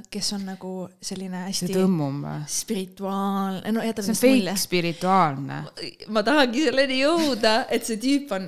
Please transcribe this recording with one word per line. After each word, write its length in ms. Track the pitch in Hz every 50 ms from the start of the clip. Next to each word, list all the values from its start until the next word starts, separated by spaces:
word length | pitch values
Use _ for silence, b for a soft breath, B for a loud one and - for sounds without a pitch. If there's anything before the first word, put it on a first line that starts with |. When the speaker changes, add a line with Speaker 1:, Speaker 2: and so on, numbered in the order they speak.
| -
Speaker 1:
kes 220 | - - 202 - -
on 120 | 208 202 196
nagu 240 | 190 190 185 190 185 185 185 180 180 - _
selline 400 | - - 196 185 190 185 185 180
Speaker 2:
See 260 | 180 196 196 - 180
Speaker 1:
hästi 80 | 185 185
Speaker 2:
tõmmum 460 | 185 190 190 185 160 147 139 139 143
või? 220 | 143 151 151 151 151
Speaker 1:
spirituaalne, 1300 | - - - - - 220 190 190 185 185 - 196 190 196 196 196 196 196 196 196 190 190 185 - 214 220
no 80 | 226
jätab 240 | - 226 226 226 208
Speaker 2:
See 60 | 196
on 20 | 220
Speaker 1:
endast 80 | -
mulje. 220 | 247 262 262 254 190
Speaker 2:
fake 160 | 170 196 190
spirituaalne. 960 | - - 180 180 165 170 165 - 175 185 190 190 170 151 139 139 139 135 139 147 151 - - - - 131 - - - -
Speaker 1:
Ma 140 | 214 220
tahangi 400 | 202 226 294 302 262 247 220 262 320
selleni 360 | 240 254 269 277 262 262 262
jõuda, 540 | 269 302 339 339 320 285 247 208 226 220 214 233 247 -
et 160 | 233 233 -
see 140 | - 220 208
tüüp 320 | 240 269 285 277 285 -
on, 140 | 202 190 190